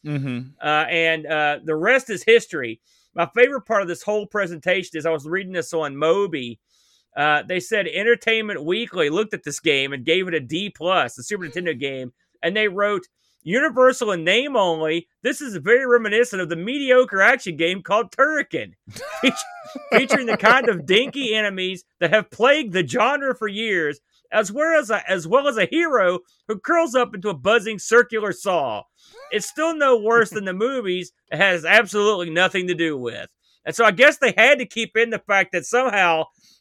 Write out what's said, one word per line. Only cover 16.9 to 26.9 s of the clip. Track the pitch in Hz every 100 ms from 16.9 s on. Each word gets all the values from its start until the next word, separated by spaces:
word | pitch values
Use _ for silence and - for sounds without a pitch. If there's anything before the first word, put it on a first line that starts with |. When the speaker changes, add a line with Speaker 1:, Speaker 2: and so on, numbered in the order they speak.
| 254 254 196
Speaker 2:
action | 202 262 196 151
game | 165 185
called | - 208 214 -
Turrican, | 285 302 - 143 101 - -
<laughs> | 220 539 -
feat-, | - - - - - - -
featuring | 226 262 - 240
the | 208
kind | 208 262 226
of | 185 143
dinky | 190 277 277 254 214
enemies | 208 190 185 185 - -
that | 165
have | 214 -
plagued | - 240 302 240
the | 180 147
genre | 240 233 285 277 -
for | 214
years, | 202 226 185 151 151 _ _ _
as | 214 202
well | 226 320 320
as | 220
a, | 208 -
as | 185 160
well | 247 285
as | 220
a | 175
hero | 311 339 254 180 180 - _ -
who | 214
curls | - 339 330